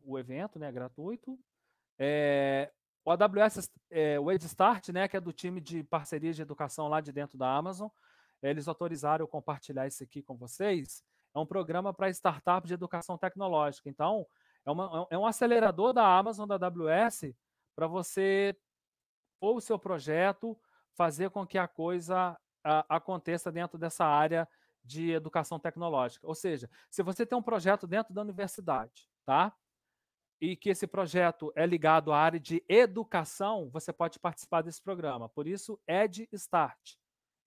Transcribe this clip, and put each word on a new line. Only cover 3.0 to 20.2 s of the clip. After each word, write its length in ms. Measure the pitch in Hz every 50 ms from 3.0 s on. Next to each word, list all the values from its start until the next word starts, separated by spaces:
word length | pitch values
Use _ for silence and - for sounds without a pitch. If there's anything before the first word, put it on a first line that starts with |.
| -
o 60 | 160
A 40 | 170
W 280 | 175 208 214 190 202 214
S, 260 | 214 - 196 185 - _ _ _ -
é, 280 | - 165 156 151 147 143
o 120 | 143 160
EdStart, 580 | 190 190 160 165 - - 190 208 240 196 - -
né, 180 | 175 185 196 190
que 80 | -
é 60 | 190
do 100 | 175 175
time 300 | 160 - - 180 180 185
de 220 | 151 139 170 165 151
parcerias 520 | - - 160 147 - - 151 151 165 165
de 60 | 151
educação 460 | 156 143 147 - 151 139 - - 156 147
lá 120 | 151 156
de 120 | 156 147
dentro 260 | 135 143 143 143 - 131
da 180 | 131 127 131
Amazon, 340 | 143 156 185 190 180 208 214 _ _ _ _ _ _ _ _ _ _
eles 260 | - 139 147 156 143 165
autorizaram 560 | 160 - 175 170 165 143 139 147 156 160 160
eu 40 | 156
compartilhar 580 | - 151 - - 147 139 - - 139 135 131
isso 180 | 139 - - 135
aqui 200 | 123 - 147 139
com 120 | - 135
vocês. 680 | 120 127 120 - - 190 208 196 170 131 - - - _ _ _ _ _ _ -
É 40 | 147
um 60 | 156
programa 480 | 151 175 196 180 160 165 175 190 202 185
pra 160 | - 202 190
startup 560 | 180 - - 190 151 143 - 180 175 185 175
de 80 | 165 180
educação 440 | 170 180 170 - 170 170 - 180 165
tecnológica. 720 | - 185 - 190 196 190 170 156 147 147 139 - - 147
Então, 360 | 135 - 151 175 214 214 180 - _ _ _ _ _ _ -
é 60 | 139
uma, 360 | 147 170 190 190 165 160 180 -
é 60 | 160 180
um 80 | 202
acelerador 680 | 226 220 - 247 240 240 233 220 208 170 160 202 247 254
da 240 | 247 226 196 180 185
Amazon, 300 | 196 226 226 196 214 202
da 80 | 202
A 20 | 185
W 300 | 180 180 175 175 165 156
S, 480 | 160 180 226 233 226 - - 143 120 _ _ _ _ _ _ _ -
pra 100 | - 160
você 720 | 160 170 185 175 - - 196 190 196 196 196 202 202 196 _ _ _ _ _ _ _ _ _ _ _ _ _ _ _ _ -
ou 180 | 185 208 233 240
o 40 |
seu 160 | - - 226 190
projeto 800 | - 202 185 156 127 151 151 165